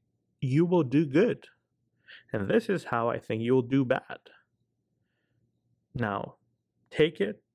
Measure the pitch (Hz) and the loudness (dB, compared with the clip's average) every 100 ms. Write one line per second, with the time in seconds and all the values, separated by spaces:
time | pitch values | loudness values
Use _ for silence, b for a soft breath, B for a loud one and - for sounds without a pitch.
0 | _ _ _ _ 131 143 170 180 131 139 | _ _ _ _ 0 2 4 2 2 0
1 | 156 139 233 139 - _ _ _ _ _ | 2 2 2 -2 -10 _ _ _ _ _
2 | B B _ 110 98 220 - 180 - 120 | B B _ -6 0 0 0 -4 -2 -2
3 | 117 120 - 113 117 131 117 135 123 127 | 0 -2 -4 -4 2 2 2 0 2 -2
4 | - - _ _ _ _ _ _ _ _ | -4 -16 _ _ _ _ _ _ _ _
5 | _ _ _ _ _ _ _ _ _ 127 | _ _ _ _ _ _ _ _ _ -6
6 | 110 101 - - _ _ _ _ _ - | -4 -4 -8 -14 _ _ _ _ _ 0
7 | 156 160 202 202 _ | 0 0 -6 -8 _